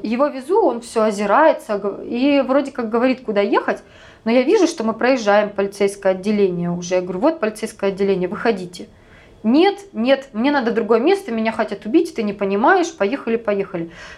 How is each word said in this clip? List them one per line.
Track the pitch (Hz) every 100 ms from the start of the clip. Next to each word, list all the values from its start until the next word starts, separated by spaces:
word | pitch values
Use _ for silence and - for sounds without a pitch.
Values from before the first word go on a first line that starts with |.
Его | 214 240 285
везу, | 262 254 415
он | 330 233
все | - 226
озирается, | 220 202 202 240 311 - - 202
г-, | 202 - -
и | 240 277 277 240
вроде | 277 262
как | - 226
говорит, | 233 262 254 -
куда | 202
ехать, | 208 415 - - - - - - 220
но |
я | 247
вижу, | 254 415 330
что | -
мы | 220
проезжаем | 214 247 262 208 208 202
полицейское | - 196 - 202 196 190
отделение | 190 202 208 190 175 175
уже. | 175 175 185
Я |
говорю: | 185 185
«Вот | 285 320
полицейское | 220 214 220 - 196
отделение, | 190 196 185 180
выходите». | 202 240 196 180 - - - - - - - 214
«Нет, | 277 392 392 -
нет, | 214 247 269 -
мне | 208 269
надо | 294 226
другое | 214 214 226
место, | 294 392 -
меня | 226 220
хотят | 226 214 196 208
убить, | 320 339 -
ты |
не | 208
понимаешь, | 202 196 202 294 381 349 -
поехали, | 202 269 233 226
поехали». | 220 202 196 175 170 - -